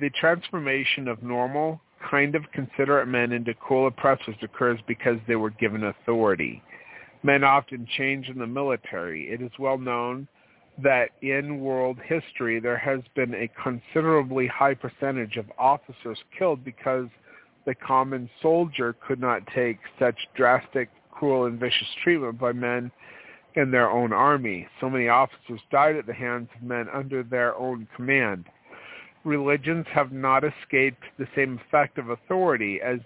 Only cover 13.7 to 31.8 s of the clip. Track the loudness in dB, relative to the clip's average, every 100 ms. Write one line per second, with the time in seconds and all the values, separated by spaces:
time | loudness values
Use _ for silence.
13.7 | -6 -4 0 4 4 2 0 -2 2 2
14.7 | 2 -6 -6 -4 -2 -4 -6 -8 0 2
15.7 | 2 -2 -14 -12 -12 -14 -2 0 0 -6
16.7 | -8 -2 -2 -4 -12 _ -20 _ _ -6
17.7 | -6 0 2 2 -2 -8 -2 2 2 2
18.7 | -2 -4 -4 -4 -2 0 0 -2 -2 0
19.7 | -2 -10 0 0 0 -6 2 4 4 2
20.7 | -4 -6 _ _ -4 0 2 0 -2 -2
21.7 | -2 -2 -4 0 0 0 -2 -2 -2 -2
22.7 | -2 -4 -12 -20 -20 -20 -20 _ 0 2
23.7 | 4 4 4 2 4 4 4 0 -6 -8
24.7 | -8 -4 0 4 4 4 -2 -14 -14 0
25.7 | 4 4 2 -4 -8 -6 -6 -8 -12 -8
26.7 | -6 -6 -6 -6 -6 -2 0 0 0 -4
27.7 | -6 -10 -8 0 2 2 -2 -8 _ _
28.7 | -20 -20 -20 -20 _ -4 0 2 0 0
29.7 | -4 0 0 0 0 2 4 2 -4 -2
30.7 | 2 2 0 -10 -10 -6 -2 -2 -2 0
31.7 | 2